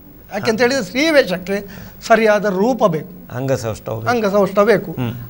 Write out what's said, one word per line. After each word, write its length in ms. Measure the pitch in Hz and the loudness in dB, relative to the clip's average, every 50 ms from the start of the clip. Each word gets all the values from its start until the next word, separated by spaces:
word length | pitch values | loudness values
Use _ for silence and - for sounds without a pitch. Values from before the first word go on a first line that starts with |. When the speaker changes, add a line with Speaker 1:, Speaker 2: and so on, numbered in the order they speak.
| - - - - - - - | -20 -20 -20 -20 -18 -10 -8
Speaker 1:
ಯಾಕೆಂತ 280 | 202 - 233 220 202 | -4 -2 -2 0 2
ಹೇಳಿದ್ರೆ 240 | 254 240 277 269 220 | 2 2 2 0 -4
ಸ್ತ್ರೀ 240 | - - 247 302 330 | -2 -2 0 0 4
ವೇಷಕ್ಕೆ 580 | 311 277 254 180 185 175 180 185 196 202 202 - - - - - - - - | 4 4 2 2 -2 -6 -4 -6 -6 -6 -6 -10 -14 -16 -16 -18 -18 -16 2
ಸರಿಯಾದ 380 | - 226 220 226 214 208 208 185 | 2 4 4 6 4 4 4 2
ರೂಪ 400 | 208 185 185 202 247 269 233 240 | 0 0 2 2 2 2 2 2
ಬೇಕು, 500 | 196 156 151 139 - - - - - 113 | 0 0 -2 -6 -10 -16 -18 -16 -12 -8
Speaker 2:
ಅಂಗಸೌಷ್ಠವ 600 | 123 135 131 135 117 113 113 104 - - - 113 | -6 -2 -2 -2 -2 -2 -6 -6 -6 -8 -8 -8
ಬೇಕು. 140 | 113 110 - | -4 -2 -2
Speaker 1:
ಅಂಗಸೌಷ್ಠವ 560 | 247 240 214 196 190 208 196 180 190 208 202 | -2 0 0 2 2 2 2 2 2 2 4
ಬೇಕು. 260 | 226 214 180 - - | 4 4 2 0 -4
Speaker 2:
ಹ್ಮ್. 220 | 160 - 127 113 - - - | -6 -4 -4 -4 -6 -8 -12